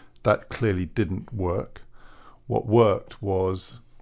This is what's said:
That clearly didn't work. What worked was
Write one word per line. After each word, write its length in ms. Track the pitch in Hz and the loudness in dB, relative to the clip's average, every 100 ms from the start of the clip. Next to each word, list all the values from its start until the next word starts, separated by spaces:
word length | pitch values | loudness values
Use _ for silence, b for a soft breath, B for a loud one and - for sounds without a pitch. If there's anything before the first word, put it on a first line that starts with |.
| B B | B B
That 260 | 117 104 - | 2 2 0
clearly 380 | - 113 92 90 | -2 0 2 0
didn't 460 | - 98 92 - | 0 -2 -2 -6
work. 500 | 107 90 90 - - - b b b b b - | -4 -2 -2 -4 -12 -18 b b b b b -4
What 200 | 113 117 | -4 2
worked 560 | 113 113 92 - - | 6 6 4 -4 -8
was 580 | 101 95 92 92 - - - - | -2 0 0 -2 -6 -10 -16 -20